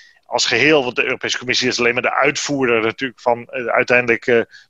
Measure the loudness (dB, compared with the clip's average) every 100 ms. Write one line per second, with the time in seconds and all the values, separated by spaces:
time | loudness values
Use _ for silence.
0 | -20 _ -6 -4 0 2 4 2 2 -2
1 | -2 -2 -4 -6 -4 -2 0 0 0 0
2 | -2 0 0 -2 -4 -2 2 2 0 -2
3 | -8 -4 -2 -2 -4 -8 -2 0 2 2
4 | 2 0 2 2 0 -6 -16